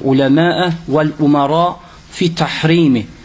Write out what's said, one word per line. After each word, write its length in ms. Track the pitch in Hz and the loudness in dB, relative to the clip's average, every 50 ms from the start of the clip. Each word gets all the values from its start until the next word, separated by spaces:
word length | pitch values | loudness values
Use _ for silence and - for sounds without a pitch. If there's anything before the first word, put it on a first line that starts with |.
| - | 0
ulemâe 680 | 135 131 135 135 135 139 156 170 175 - 165 185 180 165 - - | 0 2 2 2 2 2 2 2 2 0 0 -2 -2 -4 -6 -6
vel 240 | - 135 156 156 151 151 - | -2 -2 0 0 -2 -2 0
umara 560 | 156 143 147 143 139 139 156 165 170 180 180 - - - - - - - | 0 2 2 2 2 0 0 0 0 -2 -4 -8 -14 -20 -20 -20 -20 -14
fi 240 | - - 185 165 170 | -6 -4 -4 -2 -2
tahrimi 680 | - 156 135 - - - 160 170 175 165 143 127 113 104 - - - | -2 -4 -4 -4 -2 0 0 2 2 4 2 2 0 -2 -6 -12 -20